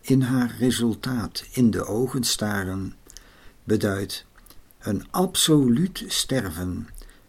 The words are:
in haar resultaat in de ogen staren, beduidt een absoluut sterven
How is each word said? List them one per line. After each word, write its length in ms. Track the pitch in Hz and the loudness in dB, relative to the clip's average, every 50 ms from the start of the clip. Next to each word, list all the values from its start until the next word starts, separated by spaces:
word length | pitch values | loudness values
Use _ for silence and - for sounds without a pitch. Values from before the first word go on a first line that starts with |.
in 200 | - - 135 135 | 0 2 4 4
haar 340 | 131 120 131 127 123 117 110 104 | 4 4 2 2 0 0 0 0
resultaat 840 | 120 127 117 117 120 117 107 - - 131 127 120 98 - - - - - | 2 2 2 2 2 0 0 -2 -4 -4 -4 -4 -4 -6 -8 -10 -12 -6
in 200 | - 131 123 113 | 0 4 4 4
de 140 | 95 90 - | 4 2 -2
ogen 380 | - 101 113 131 127 - 131 120 | -2 -2 -2 -2 -2 -2 -2 -2
staren, 680 | - - - 107 104 104 98 95 92 95 98 95 95 - - - - - - - - - - - - - _ - | -2 -2 -2 -2 -2 -2 -2 -4 -4 -4 -6 -6 -8 -10 -14 -20 -20 -20 -20 -20 -20 -20 -20 -20 -20 -20 _ -2
beduidt 640 | - 107 107 107 104 95 98 101 95 - - - _ _ - - - - - - - _ - | 0 0 2 2 0 -2 -2 -6 -8 -10 -12 -14 _ _ -20 -20 -20 -20 -20 -20 -20 _ -10
een 240 | - - 101 - - - | -6 -4 -4 -4 -4 -4
absoluut 920 | - 180 185 185 - - - - 156 147 135 120 117 135 175 185 - - - - | -2 0 0 0 0 0 2 4 6 6 6 6 4 4 2 0 -2 -6 -10 -6
sterven 800 | - - - - 131 131 98 98 82 85 92 90 87 - - - - - - - - - _ | -4 -4 -2 -2 -2 -2 -2 -4 -6 -6 -6 -6 -6 -6 -8 -10 -14 -18 -18 -18 -20 -20 _